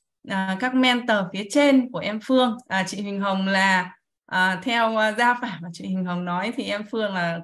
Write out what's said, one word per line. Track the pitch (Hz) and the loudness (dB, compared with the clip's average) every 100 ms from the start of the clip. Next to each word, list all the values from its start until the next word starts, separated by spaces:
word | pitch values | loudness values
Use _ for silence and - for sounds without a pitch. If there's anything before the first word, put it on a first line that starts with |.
| _ _ - | _ _ -6
à, | 196 190 190 | -4 -2 -2
các | 254 | 0
mentor | 254 254 240 240 208 185 | 2 4 2 2 0 0
phía | 190 208 | -6 -2
trên | 285 285 269 247 | 4 6 6 2
của | 165 | -2
em | 202 214 | -6 -6
Phương. | 214 262 247 214 - | 2 4 4 0 -4
À, | 190 | -4
chị | 185 196 | -2 -4
Huỳnh | 202 196 | -6 -4
Hồng | 202 190 196 | -2 0 0
là, | 190 190 185 175 - _ _ - | 2 4 2 0 -8 _ _ -6
à, | 185 185 180 | 0 0 0
theo, | 247 233 226 220 | -2 0 2 2
à, | 214 | 0
gia | 208 240 | 2 2
phả | 247 240 160 | 2 -2 -8
mà | 175 | -10
chị | 175 190 | -10 -6
Huỳnh | 185 | -4
Hồng | 180 175 | -2 -4
nói | 180 180 214 - | -4 -4 -4 -4
thì | |
em | 294 202 214 | -4 -6 -4
Phương | 226 208 | -4 -2
là | 185 170 170 | 0 -2 -4